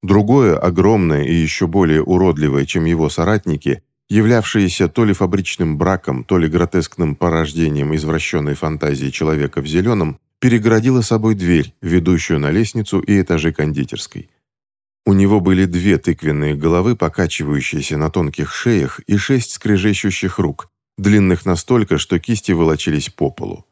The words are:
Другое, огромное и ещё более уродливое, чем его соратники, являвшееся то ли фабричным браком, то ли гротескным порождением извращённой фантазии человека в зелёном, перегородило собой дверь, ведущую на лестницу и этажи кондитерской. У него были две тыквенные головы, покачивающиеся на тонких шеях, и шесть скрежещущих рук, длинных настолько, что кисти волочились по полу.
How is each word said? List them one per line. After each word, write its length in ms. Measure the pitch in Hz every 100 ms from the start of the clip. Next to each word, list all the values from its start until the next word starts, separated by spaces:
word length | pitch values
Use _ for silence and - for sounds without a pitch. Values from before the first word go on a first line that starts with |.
Другое, 520 | 90 98 104 139 117 78
огромное 680 | 90 87 95 113 85 73
и 100 | 69
ещё 320 | 85 78 - 87
более 380 | 87 85 78
уродливое, 600 | - 90 95 73 76 69
чем 200 | 69 90
его 240 | 80 82 78
соратники, 720 | - 85 107 90 76 69 65 _ _ _
являвшееся 800 | 104 110 120 107 113 95 - 87
то 180 | -
ли 100 | 110
фабричным 640 | 92 92 95 90 - 85 76
браком, 440 | 87 92 - 64
то 160 | 62 92
ли 100 | 80
гротескным 680 | 82 85 90 80 - 82 71
порождением 760 | 87 82 76 78 80 73 71
извращённой 640 | 78 78 80 - 78 73
фантазии 560 | 71 80 78 76 69 69
человека 500 | - 78 78 71 -
в 60 | 71
зелёном, 540 | 80 104 110 78 71 _ _
перегородило 600 | 127 120 107 113 120 127
собой 340 | 110 113 110
дверь, 400 | 101 87 85 69 _
ведущую 560 | 87 87 82 87 - 80
на 140 | 73
лестницу 480 | 87 113 123 104 95
и 200 | - 101
этажи 320 | 90 85 80
кондитерской. 800 | 78 76 71 65 57 - - - _ _ _ _ _ _ _ -
У 60 |
него 280 | 98 98 104
были 260 | 90 92 95
две 320 | 87 95 85
тыквенные 560 | - 78 78 73 73
головы, 420 | 71 80 87 101 113
покачивающиеся 1040 | 82 - 85 - 73 73 - 73 69 76
на 100 | 78
тонких 460 | 92 78 71 73
шеях, 460 | - 123 107 67 -
и 180 | - 104
шесть 320 | - 131 120
скрежещущих 880 | - 110 101 104 98 101 92 95 -
рук, 320 | 85 71 - _ _ -
длинных 480 | 101 104 95 87
настолько, 540 | 95 87 - 127 104 78
что 200 | - 87
кисти 340 | - 110 -
волочились 580 | 85 80 76 - 76 -
по 200 | - 71
полу. 360 | - 50 50 _